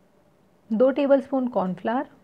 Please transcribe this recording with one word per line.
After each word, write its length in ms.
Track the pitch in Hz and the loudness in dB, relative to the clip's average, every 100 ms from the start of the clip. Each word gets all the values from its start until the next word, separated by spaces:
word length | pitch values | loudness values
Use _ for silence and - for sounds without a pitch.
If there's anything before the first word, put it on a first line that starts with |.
| _ _ _ _ _ _ - | _ _ _ _ _ _ -4
दो 200 | 220 254 | 2 2
टेबलस्पून 560 | 269 277 277 262 262 254 | 2 2 2 2 -4 -2
कॉर्नफ्लावर 580 | 208 185 180 226 240 302 - | -2 -4 -4 -4 -4 -6 -14